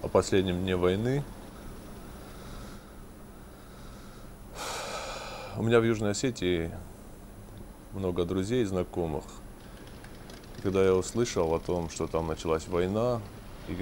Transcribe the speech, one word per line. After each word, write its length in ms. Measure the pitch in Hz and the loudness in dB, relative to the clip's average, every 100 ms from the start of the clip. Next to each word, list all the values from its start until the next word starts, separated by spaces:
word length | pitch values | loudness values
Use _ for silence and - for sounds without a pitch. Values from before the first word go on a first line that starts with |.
о 60 | - | 4
последнем 500 | 98 92 101 92 90 | 4 6 4 4 2
дне 160 | 92 92 | 2 4
войны. 480 | 90 95 117 139 135 - - - - - - - - - - - - - - - - - - - - - - - - - - - - - - - - - - - - - - - - - - 104 | 6 4 4 0 -2 -10 -14 -12 -12 -12 -14 -14 -14 -14 -14 -14 -12 -12 -12 -12 -14 -16 -16 -16 -16 -16 -16 -16 -16 -14 -14 -14 -14 -14 -14 -14 -14 -10 -6 -6 -6 -6 -6 -8 -8 -10 -8 -2
У 60 | |
меня 160 | 110 117 | 6 8
в 40 | |
Южной 280 | 113 110 107 | 8 4 2
Осетии 580 | 101 135 120 90 87 82 87 - - - - - - - - - - - | 2 2 2 2 4 2 -4 -12 -14 -16 -16 -16 -16 -14 -14 -14 -14 -10
много 320 | 98 95 90 87 | -2 0 2 2
друзей 360 | 95 95 127 | 2 2 2
и 40 | 107 | 4
знакомых. 580 | 95 87 - 82 73 - - - - - - - - - - - - - - | 2 0 0 0 0 -4 -12 -14 -14 -16 -14 -14 -14 -14 -14 -14 -14 -14 -4
И 20 | |
когда 240 | 101 95 95 | 2 6 8
я 80 | |
услышал 580 | 92 92 113 120 - 82 | 8 4 2 2 4 4
о 80 | 82 | 4
том, 300 | - 87 82 | 2 0 0
что 160 | - 80 | -2 0
там 220 | 82 82 | 0 0
началась 400 | 78 80 80 85 | -2 2 2 2
война, 540 | 90 92 104 120 120 104 - - - - | 2 2 4 2 0 -4 -12 -14 -12 -8
и 60 | 90 | -4